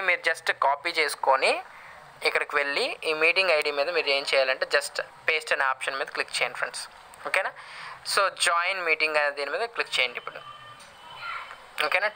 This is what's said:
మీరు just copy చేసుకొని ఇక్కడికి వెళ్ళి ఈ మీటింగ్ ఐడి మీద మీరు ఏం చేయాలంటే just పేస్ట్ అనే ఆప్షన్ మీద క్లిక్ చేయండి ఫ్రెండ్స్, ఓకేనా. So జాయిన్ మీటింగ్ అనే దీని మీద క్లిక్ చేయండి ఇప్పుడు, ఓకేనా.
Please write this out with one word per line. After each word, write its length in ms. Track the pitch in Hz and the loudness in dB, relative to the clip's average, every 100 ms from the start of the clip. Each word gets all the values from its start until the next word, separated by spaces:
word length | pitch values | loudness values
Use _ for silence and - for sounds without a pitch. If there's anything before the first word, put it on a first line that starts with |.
| 190 | 4
మీరు 120 | 170 170 | 2 2
just 220 | 160 - 185 139 | 0 -2 2 2
copy 280 | 143 170 165 | 2 0 0
చేసుకొని 520 | 147 - - 131 180 320 - - - - - - 156 | 0 2 4 4 4 0 -4 -16 -20 -20 -20 -4 -2
ఇక్కడికి 260 | 156 147 147 | 0 0 0
వెళ్ళి 260 | 143 143 262 - 160 | 0 0 -2 -4 -4
ఈ 40 | 156 | 2
మీటింగ్ 280 | 160 175 190 156 | 4 4 4 4
ఐడి 160 | 147 143 | 2 0
మీద 120 | 147 170 | 0 0
మీరు 140 | 143 139 | 2 0
ఏం 60 | 139 | 2
చేయాలంటే 360 | 139 131 131 - 151 | 2 2 0 0 0
just 220 | - - - - - | 0 -6 -8 -6 -2
పేస్ట్ 240 | 156 - 151 | -2 0 0
అనే 100 | 139 | 0
ఆప్షన్ 260 | 131 - 135 | 0 -4 -4
మీద 80 | 151 - | -6 -4
క్లిక్ 200 | 139 - | -4 -2
చేయండి 200 | 123 123 | -2 -2
ఫ్రెండ్స్, 240 | 131 - - - - - 143 | -6 -6 -14 -18 -20 -14 -2
ఓకేనా. 240 | 180 220 - - - - - - | 0 -2 -6 -16 -14 -14 -12 0
So 80 | - 190 - 175 | 2 2 2 2
జాయిన్ 360 | 170 175 190 170 | 2 2 0 0
మీటింగ్ 300 | 156 156 151 | 2 2 2
అనే 100 | 147 143 | 2 0
దీని 120 | 139 170 | -4 -2
మీద 100 | 226 - | -4 -4
క్లిక్ 180 | 147 - | -4 0
చేయండి 200 | 123 123 | 0 -2
ఇప్పుడు, 180 | - - - - - - - - - - - - - - - - 151 | -10 -12 -14 -16 -18 -20 -20 -20 -18 -12 -10 -10 -10 -16 -14 -2 0
ఓకేనా. 240 | - 208 | 2 0